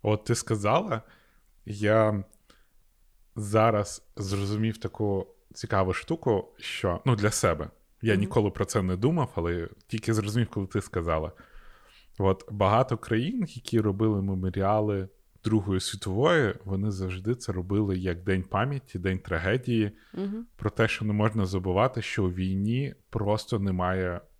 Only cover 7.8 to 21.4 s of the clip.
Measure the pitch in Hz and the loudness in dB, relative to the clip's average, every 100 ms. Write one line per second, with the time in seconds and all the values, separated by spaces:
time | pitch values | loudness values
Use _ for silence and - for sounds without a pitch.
7.8 | _ _ 110 98 98 120 104 - 98 113 | _ _ 0 2 4 2 2 0 -2 0
8.8 | 92 92 120 170 127 - 85 87 82 - | 0 0 0 2 -2 -2 -2 -2 -6 -12
9.8 | _ 113 - 110 104 110 113 - 95 107 | _ -6 0 0 0 0 0 -2 -2 -4
10.8 | - 92 82 80 78 - - - - - | -4 -4 0 0 -2 -10 -20 -20 -20 -20
11.8 | - - _ - 95 95 - 104 98 110 | -20 -20 _ 0 0 0 -4 0 4 4
12.8 | 131 117 - 113 135 254 180 - - 117 | 2 -2 -2 -2 -2 -4 -6 -6 -2 0
13.8 | 107 98 110 104 98 95 92 95 95 107 | 2 2 0 2 0 -2 -2 0 2 2
14.8 | 104 101 95 _ _ _ 110 110 98 92 | 2 -2 -4 _ _ _ 0 2 2 -2
15.8 | - 98 - 95 147 170 117 - 98 95 | -2 -6 -4 0 2 4 2 -2 -4 -2
16.8 | 104 95 92 92 101 123 - 92 90 101 | -2 -2 -6 -6 -4 -4 -4 -6 0 0
17.8 | 104 92 92 87 92 95 92 95 127 139 | 2 0 -2 -4 0 -2 0 0 0 -2
18.8 | - 92 92 92 - 85 90 123 123 117 | -6 -4 -2 -2 -2 -2 0 0 0 0
19.8 | 104 - _ - 196 214 233 - 107 - | 0 -2 _ -8 -6 -6 -10 -6 -6 2
20.8 | 113 - 107 104 107 107 | 0 2 -2 2 2 2